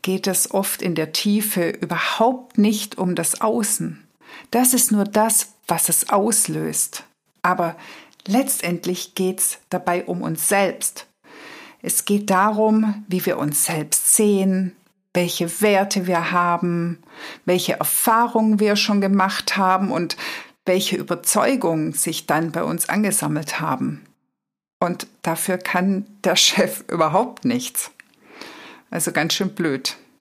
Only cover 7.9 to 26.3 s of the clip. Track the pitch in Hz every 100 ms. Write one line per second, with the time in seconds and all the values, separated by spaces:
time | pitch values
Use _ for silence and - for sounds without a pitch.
7.9 | - - _ - 220 277 - 175 175 -
8.9 | 180 - - 185 190 - - _ 180 180
9.9 | 175 - 180 165 160 - 196 190 160 -
10.9 | - - _ _ - - - - - 185
11.9 | - - 208 208 185 208 214 220 220 214
12.9 | 202 - 180 180 - 147 151 - 165 151
13.9 | - - - 214 202 190 190 185 - _
14.9 | _ _ 175 175 - 170 - 208 196 196
15.9 | 196 180 170 165 180 175 170 175 170 170
16.9 | 170 - - - - - 180 - - -
17.9 | - - 226 233 233 220 214 214 202 -
18.9 | 202 190 196 190 202 - 196 190 185 196
19.9 | 165 170 - - - - _ - 185 190
20.9 | 196 - 170 - 214 - 269 175 160 156
21.9 | 147 - 160 - 151 165 160 156 165 -
22.9 | 196 208 - 151 151 147 - 156 - 131
23.9 | 147 - _ _ _ _ _ _ _ 175
24.9 | 175 - _ - 165 - 185 - 180 190
25.9 | 190 202 - 185